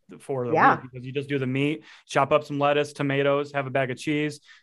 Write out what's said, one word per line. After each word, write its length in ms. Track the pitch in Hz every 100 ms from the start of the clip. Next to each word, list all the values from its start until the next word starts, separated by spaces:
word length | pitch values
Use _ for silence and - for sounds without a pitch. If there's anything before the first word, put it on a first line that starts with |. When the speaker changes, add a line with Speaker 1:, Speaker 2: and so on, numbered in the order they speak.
| - -
Speaker 1:
for 280 | - 135 123
the 60 |
Speaker 2:
Yeah. 220 | - 269 151
Speaker 1:
week 160 | 123
because 140 | 127 127
you 60 |
just 180 | 135 135
do 100 | 139
the 80 | 131
meat, 360 | 131 143 151 - - -
chop 240 | 147 135
up 120 | 151
some 160 | 147 143
lettuce, 340 | 143 147 147
tomatoes, 580 | - 143 139 139 139 147
have 120 | 143 131
a 60 |
bag 180 | 135 127
of 80 | 123
cheese, 420 | 156 147 151 147 _ -